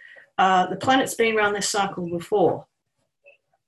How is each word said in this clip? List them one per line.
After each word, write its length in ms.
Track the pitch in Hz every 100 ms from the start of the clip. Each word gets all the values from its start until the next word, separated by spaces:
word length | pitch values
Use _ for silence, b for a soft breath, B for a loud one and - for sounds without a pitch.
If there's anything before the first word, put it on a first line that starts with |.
| B B B -
Uh, 260 | 190 185 180
the 80 | 185
planet's 380 | - 269 240 -
been 200 | 226 220
around 160 | 208
this 160 | 202 202
cycle 380 | 214 190 - 175
before. 560 | 175 170 208 170 - - _ _ _ _ _ _ _ _ _